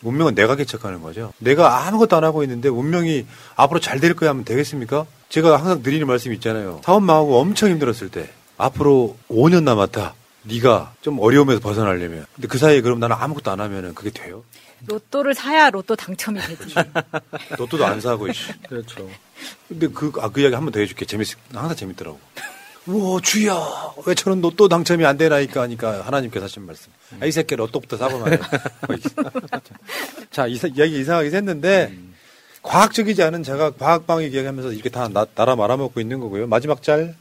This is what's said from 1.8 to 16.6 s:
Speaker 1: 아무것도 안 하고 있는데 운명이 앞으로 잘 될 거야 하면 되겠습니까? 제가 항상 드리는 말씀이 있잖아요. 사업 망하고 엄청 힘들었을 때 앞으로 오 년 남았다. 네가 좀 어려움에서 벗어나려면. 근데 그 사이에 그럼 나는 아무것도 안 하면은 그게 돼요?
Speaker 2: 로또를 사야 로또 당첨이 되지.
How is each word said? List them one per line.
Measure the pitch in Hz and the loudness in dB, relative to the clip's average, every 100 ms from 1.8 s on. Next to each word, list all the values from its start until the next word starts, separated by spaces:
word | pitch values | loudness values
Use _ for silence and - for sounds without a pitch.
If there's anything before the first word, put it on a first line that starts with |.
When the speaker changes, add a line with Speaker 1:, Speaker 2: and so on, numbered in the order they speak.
| 151 | 0
Speaker 1:
아무것도 | 214 220 165 | 2 4 4
안 | |
하고 | 160 156 | 2 0
있는데 | 143 120 131 | -2 -2 -2
운명이 | 120 139 175 170 151 110 - - - | 0 -2 0 0 -2 -4 -16 -20 2
앞으로 | 135 165 | 4 4
잘 | - 135 | -2 0
될 | 165 | 2
거야 | 165 156 | 2 0
하면 | 139 | 0
되겠습니까? | 117 117 143 147 117 139 156 _ _ | -2 -2 -2 -6 -4 -4 -4 _ _
제가 | - 165 147 | 2 6 6
항상 | 165 175 | 4 -2
드리는 | 120 151 147 | 0 -2 0
말씀이 | 123 123 107 | 0 -2 -6
있잖아요. | 113 110 98 82 | -4 -4 -6 -8
사업 | - 190 | 4 4
망하고 | 190 156 151 123 | 6 4 6 4
엄청 | 160 208 214 | 4 2 2
힘들었을 | 170 135 110 95 | 2 0 -2 -6
때 | 90 73 - _ _ | -10 -12 -16 _ _
앞으로 | 110 - 143 139 117 - _ | -4 0 4 4 4 -4 _
오 | 113 151 | 4 6
년 | 180 | 6
남았다. | 151 110 98 - 95 - _ _ | 4 2 2 0 -8 -12 _ _
네가 | 110 113 127 107 78 - | -10 0 4 2 0 -10
좀 | - 143 | -8 0
어려움에서 | 107 135 143 117 | 4 6 6 2
벗어나려면. | 110 104 107 92 87 82 73 | 0 -2 0 -2 -4 -10 -16
근데 | - 120 | -14 -8
그 | 127 | 0
사이에 | 156 143 | 4 6
그럼 | 117 123 | 4 0
나는 | 117 113 | 0 -2
아무것도 | 127 147 123 | -4 -6 -6
안 | 95 | -6
하면은 | 104 98 90 | -6 -8 -10
그게 | 82 101 | -10 -12
돼요? | - - 95 120 _ - _ 123 | -12 -16 -18 -20 _ -20 _ -10
Speaker 2:
로또를 | 214 _ 277 285 | -10 _ -4 -2
사야 | 269 262 311 294 | -2 0 4 4
로또 | 196 185 | 4 -4
당첨이 | 165 - 185 - 208 | -6 -6 -10 -8 -8
되지. | 175 165 | -8 -12